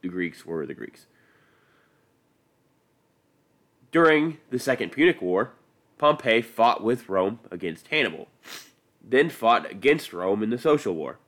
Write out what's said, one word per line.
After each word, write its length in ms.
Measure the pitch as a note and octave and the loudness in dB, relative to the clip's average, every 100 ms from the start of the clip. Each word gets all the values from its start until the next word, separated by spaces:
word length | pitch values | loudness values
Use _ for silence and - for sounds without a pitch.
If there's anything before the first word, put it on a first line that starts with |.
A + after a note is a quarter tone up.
The 80 | F2+ | -8
Greeks 360 | F#2 F2 - - | -6 -6 -8 -10
were 200 | E2 D2+ | -8 -8
the 100 | D#2 | -12
Greeks. 320 | - _ _ _ _ _ _ _ _ _ _ _ _ _ _ _ _ _ _ _ _ _ _ _ _ _ _ _ _ _ _ | -14 _ _ _ _ _ _ _ _ _ _ _ _ _ _ _ _ _ _ _ _ _ _ _ _ _ _ _ _ _ _
During 460 | D#3+ E3 D#3 D#3+ D3+ _ | 4 4 4 0 -6 _
the 100 | B2+ | -6
Second 320 | C3+ B2+ F#2+ | -4 -4 -4
Punic 300 | - E3 D#3+ | 2 2 2
War, 320 | F2+ F#2 C3 _ _ _ _ _ | -2 -2 -2 _ _ _ _ _
Pompey 440 | D3 D3 B2 A#2 | 0 2 2 0
fought 420 | A#2 - A#2 - | 0 2 2 2
with 260 | G#2+ B2 - | 0 -2 -2
Rome 300 | F#2+ F#2+ A#2 - | 0 0 -2 -12
against 380 | F2+ F2+ E2 - | -10 -8 -10 -4
Hannibal, 400 | D#3 A#2 D#2 - _ - - - _ _ _ | -2 -2 -4 -16 _ -20 -20 -20 _ _ _
then 280 | - B2+ D#3 | 0 2 2
fought 400 | - A2+ F#2 D2+ | 0 2 2 0
against 420 | F#2+ A#2 D#3 - | -2 0 0 -2
Rome 300 | F2 F#2 G2+ | -6 -2 -2
in 60 | A2 | -2
the 80 | A#2+ | -2
Social 360 | D#3 D3 A2 | 0 0 0
War. 260 | E2 C#2+ - | -6 -8 -12